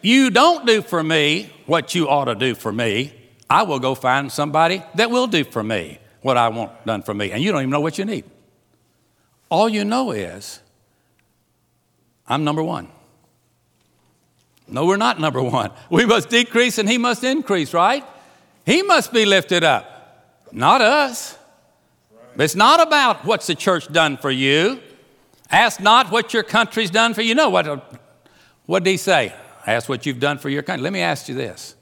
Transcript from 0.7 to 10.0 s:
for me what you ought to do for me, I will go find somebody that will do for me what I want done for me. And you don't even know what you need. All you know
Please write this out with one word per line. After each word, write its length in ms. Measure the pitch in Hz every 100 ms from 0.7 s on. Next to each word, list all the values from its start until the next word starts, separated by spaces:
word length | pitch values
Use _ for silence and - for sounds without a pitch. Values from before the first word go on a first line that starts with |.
| 220
for 220 | - 175
me 480 | 156 156 147 156 104 - -
what 260 | 165 -
you 160 | 180 147
ought 160 | 143 131
to 100 | 107
do 200 | 127 113
for 160 | 110
me, 420 | 107 117 104 139 - _ _ _
I 140 | 151
will 160 | 214 139
go 160 | 131 131
find 360 | 127 131 139
somebody 500 | - 147 151 165 190 - 165
that 160 | 233
will 160 | 240 247
do 160 | 175
for 180 | 143 117
me 380 | 107 107 78 - _ _
what 160 | 131 123
I 120 | 117
want 360 | 113 107 - -
done 180 | 107
for 100 | -
me. 180 | 101 101
And 120 | 101
you 80 | 180
don't 100 | 165
even 80 | 131
know 120 | 147
what 160 | 156 156
you 80 | 196
need. 180 | 214 - _ _ _ _ _ _ _ _ _ _ _ _
All 200 | 165 220
you 160 | 214 208
know 260 | 240